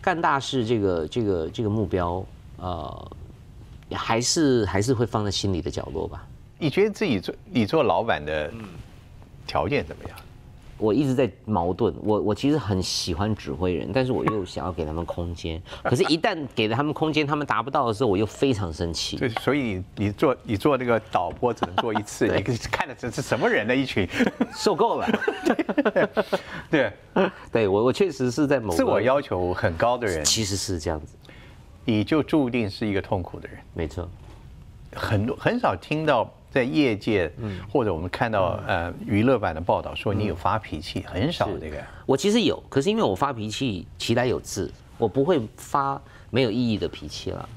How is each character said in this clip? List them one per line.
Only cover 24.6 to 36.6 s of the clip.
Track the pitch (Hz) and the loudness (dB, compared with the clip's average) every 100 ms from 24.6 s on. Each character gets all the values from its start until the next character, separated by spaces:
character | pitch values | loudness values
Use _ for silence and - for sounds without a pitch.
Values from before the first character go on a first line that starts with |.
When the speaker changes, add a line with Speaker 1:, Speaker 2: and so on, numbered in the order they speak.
| 214 | 0
Speaker 1:
够 | 160 220 143 | 2 2 2
了。 | 104 220 - 370 359 330 311 254 240 | 0 0 -2 -2 0 0 0 0 2
Speaker 2:
<laughs> | 190 202 - 190 185 - - - | 2 2 0 0 -4 -4 -14 0
对。 | 156 113 - - - 190 - - | 2 2 -2 -2 2 2 -2 -2
Speaker 1:
对， | 117 104 | 2 4
我， | 101 | 6
我 | 127 | 4
确 | 120 196 | 4 2
实 | 143 123 | 2 0
是 | 120 | 2
在 | 143 139 | 2 2
某 | 107 | 2
个 | |
Speaker 2:
自 | - | 2
我 | 247 - | 4 4
要 | 113 139 | 4 2
求 | - 92 90 | 2 0 0
很 | 90 101 82 | 2 0 2
高 | 117 123 | 2 2
的 | 113 | 0
人。 | 82 | 0
Speaker 1:
其 | 76 - | 0 0
实 | 101 98 | 0 -2
是 | - 87 | -2 -2
这 | 85 | -2
样 | 78 | -4
子。 | 78 - - - - - - - | -6 -20 -20 -20 -20 -20 -20 -8
Speaker 2:
你 | - 107 | 0 2
就 | - 160 | 4 2
注 | 127 160 127 | 4 2 2
定 | 123 104 | 0 -2
是 | - | -2
一 | 107 | -2
个 | 98 | -2
痛 | - 98 | 0 -4
苦 | 82 87 | -4 -12
的 | 80 | -14
人。 | - - | -16 -12
Speaker 1:
没 | - 82 | -6 -4
错。 | - 87 - - - - - - - - | -4 -8 -12 -18 -18 -20 -20 -20 -20 -16
Speaker 2:
很 | - - 104 | -8 -2 0
多， | 113 - | 0 0
很 | 165 240 | 0 2
少 | 170 | 0
听 | 92 - 151 | 0 -4 0
到 | 156 127 95 - - | 2 2 2 -6 -2
在 | 139 | 0